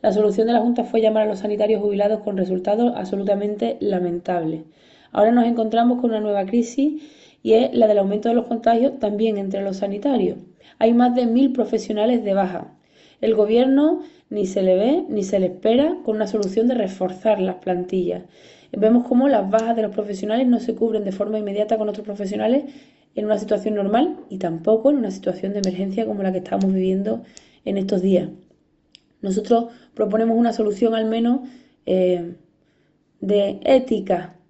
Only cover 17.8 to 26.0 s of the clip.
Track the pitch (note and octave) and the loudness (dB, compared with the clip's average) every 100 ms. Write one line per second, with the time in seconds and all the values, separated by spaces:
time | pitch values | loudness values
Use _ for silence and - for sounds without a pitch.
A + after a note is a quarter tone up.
17.8 | F3+ F#3+ F3+ F3+ - - - - _ G3+ | -2 -2 -2 -6 -10 -20 -20 -20 _ 0
18.8 | G#3+ A#3+ A#3+ B3 C#4 A#3 F#3+ A3 A3+ A3+ | 4 4 4 2 4 2 2 0 0 -2
19.8 | G#3+ G3+ G#3 F#3+ G#3 A3+ C4 A#3 - - | -2 -4 -6 -6 -4 0 2 2 0 -2
20.8 | A3+ A3 G3 F#3+ G3+ A3 G#3 G3+ G#3+ A3 | -2 0 -4 -4 -4 -4 -4 -4 -2 0
21.8 | G#3+ G3+ G#3 G3+ G3 G#3 G#3+ C4+ - - | -2 -6 -10 -8 -6 -2 0 0 0 -16
22.8 | - _ _ - G#3 G#3 - G#3 G#3+ G#3 | -20 _ _ -6 -2 -2 0 -2 0 -2
23.8 | G3 A3+ D#4+ - - F#3+ F3 E3 F#3 A3 | 0 2 0 -2 -12 -6 -6 -2 2 4
24.8 | C4+ D4 G#3+ F#3+ G3 F3+ G3 G3+ G3 F3+ | 4 2 -2 -4 -6 -6 -6 -4 -4 -4
25.8 | G3 F#3+ | -4 -4